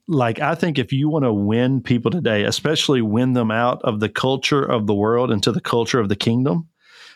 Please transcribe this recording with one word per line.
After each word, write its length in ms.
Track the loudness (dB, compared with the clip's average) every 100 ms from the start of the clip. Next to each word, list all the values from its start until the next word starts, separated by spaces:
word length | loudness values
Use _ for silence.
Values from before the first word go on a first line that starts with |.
| -4
like, 300 | 0 0 0
I 120 | -2
think 240 | 0 0 0
if 140 | -2
you 160 | 0 0
wanna 240 | 2 2
win 480 | 2 2 2 2 0
people 300 | 0 0 0
today, 320 | 0 0 0
especially 580 | 0 -2 -2 -2 0 0
win 300 | 2 0 2
them 180 | 2 0
out 320 | 0 0 0
of 180 | -2 -2
the 80 | -2
culture 520 | -2 -2 -2 0 0
of 260 | 0 0 0
the 60 |
world 380 | 0 2 0 0
into 220 | 0 0
the 80 | -2
culture 400 | -2 -2 0 0
of 80 | 0
the 80 | -2
kingdom, 500 | 0 0 0 -2 -4 _ _ -20 -20